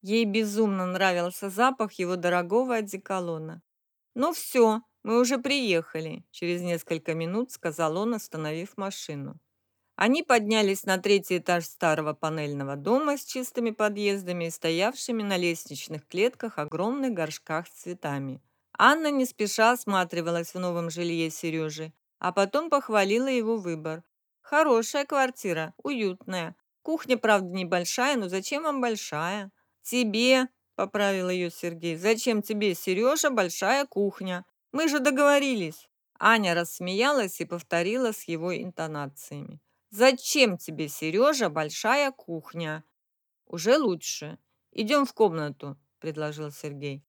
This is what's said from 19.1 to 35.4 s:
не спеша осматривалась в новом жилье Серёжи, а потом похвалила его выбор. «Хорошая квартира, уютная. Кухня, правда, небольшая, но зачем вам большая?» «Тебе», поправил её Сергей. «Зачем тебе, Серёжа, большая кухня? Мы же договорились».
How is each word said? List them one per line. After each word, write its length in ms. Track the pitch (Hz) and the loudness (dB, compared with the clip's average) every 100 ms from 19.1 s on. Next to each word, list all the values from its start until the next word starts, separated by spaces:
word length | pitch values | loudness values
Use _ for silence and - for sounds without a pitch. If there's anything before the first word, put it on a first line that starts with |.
не 160 | 285 254 | 0 0
спеша 460 | - 208 - 226 | -2 -2 4 4
осматривалась 840 | 247 - 196 175 175 165 170 170 | 4 0 0 0 -2 -2 -2 -4
в 40 | 185 | -4
новом 300 | 180 175 170 | -4 -2 -4
жилье 400 | 165 175 165 160 | -4 -2 -2 -2
Серёжи, 640 | 156 170 160 156 151 156 - _ - | -4 -4 -4 -4 -6 -12 -14 _ -8
а 140 | 180 | -2
потом 380 | 185 196 277 330 | 0 2 0 0
похвалила 580 | 285 269 214 196 220 269 | 0 2 2 4 2 2
его 300 | 254 220 226 | 0 0 -2
выбор. 440 | 175 160 156 160 - _ _ _ | -4 -6 -6 -8 -12 _ _ _
«Хорошая 680 | - 294 311 226 226 294 277 | 0 4 6 4 2 -2 0
квартира, 640 | 285 262 247 202 160 160 - | 0 0 -2 -4 -2 -4 -6
уютная. 760 | - 262 202 185 - 185 165 - _ _ | -6 -2 -2 -4 -8 -6 -6 -10 _ _
Кухня, 340 | - 320 233 247 | -4 -4 0 2
правда, 320 | 220 208 185 | 4 4 4
небольшая, 640 | 185 180 175 175 - 254 269 | -4 -2 0 0 0 0 0
но 120 | 190 | -2
зачем 360 | 190 190 285 | -4 -4 -4
вам 160 | 320 277 | -2 -2
большая?» 680 | 240 214 - 151 170 208 196 - _ _ | -2 -2 -6 -4 -4 -6 -8 -16 _ _
«Тебе», 680 | - 247 226 214 247 262 254 _ _ | -2 0 2 4 6 6 4 _ _
поправил 560 | - 196 202 202 196 180 | -4 -2 0 0 2 0
её 180 | 180 175 | -2 -2
Сергей. 480 | - 175 165 170 160 | -4 -8 -6 -6 0
«Зачем 460 | 196 226 254 214 | 0 2 2 0
тебе, 320 | 208 208 208 | 0 0 0
Серёжа, 560 | 170 - 185 240 302 302 | 0 0 2 2 2 2
большая 560 | 240 185 - 196 269 277 | 2 0 0 0 0 0
кухня? 580 | - 202 - 190 180 - _ _ | -2 -2 -2 -6 -6 -10 _ _
Мы 160 | 277 320 | -2 0
же 100 | 294 | 2
договорились». 880 | 269 269 285 285 | 2 4 6 6